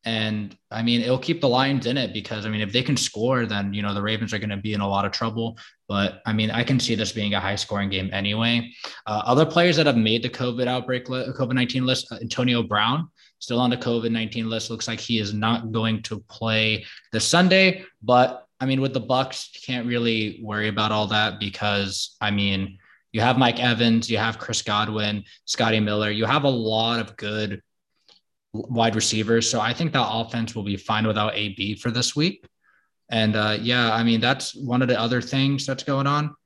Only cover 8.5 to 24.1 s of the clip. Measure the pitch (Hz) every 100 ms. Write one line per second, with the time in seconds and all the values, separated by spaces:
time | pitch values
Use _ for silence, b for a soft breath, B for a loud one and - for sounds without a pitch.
8.5 | 117 117 B B B - 107 107 127 156
9.5 | 170 175 156 147 120 107 113 120 - 123
10.5 | 120 123 127 123 127 131 127 131 131 127
11.5 | 127 123 131 127 127 - 113 107 - 127
12.5 | 120 98 104 110 143 165 b b _ -
13.5 | 120 123 120 120 117 117 117 110 117 113
14.5 | 113 107 113 - 110 - 113 101 107 110
15.5 | 117 113 110 113 110 - 107 - - 113
16.5 | 110 110 107 B B B 113 - 170 185
17.5 | 190 190 185 - _ 107 123 127 - -
18.5 | _ 131 135 135 135 113 127 135 - -
19.5 | - - 127 120 120 117 113 107 - 113
20.5 | 104 107 101 107 107 104 107 107 104 101
21.5 | - 104 101 98 95 - _ 107 101 101
22.5 | 95 95 95 b b _ 113 120 123 123
23.5 | 117 123 113 117 113 113